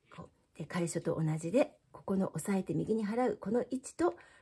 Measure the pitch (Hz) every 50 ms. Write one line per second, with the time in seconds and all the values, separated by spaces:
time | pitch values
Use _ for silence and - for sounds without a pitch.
0 | _ _ - - - - _ _ _ _ _ - 160 - - 180 170 160 - 165
1 | - 165 - - 160 156 160 156 165 170 196 269 - - - _ _ _ - -
2 | - - 196 190 190 - - 165 - - 196 190 185 - - 156 - - 220 220
3 | 214 196 226 240 254 240 - - - 196 226 247 - - 262 262 - - - -
4 | 330 349 339 - - - - -